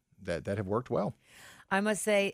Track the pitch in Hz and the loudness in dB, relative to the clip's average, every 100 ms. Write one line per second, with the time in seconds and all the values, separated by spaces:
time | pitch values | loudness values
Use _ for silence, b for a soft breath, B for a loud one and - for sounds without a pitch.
0 | _ - 92 82 98 101 95 107 127 - | _ -12 -4 -4 -2 -4 0 -2 0 0
1 | 202 - B B B B B 196 208 208 | -2 -4 B B B B B 0 2 0
2 | 220 208 196 | 2 2 2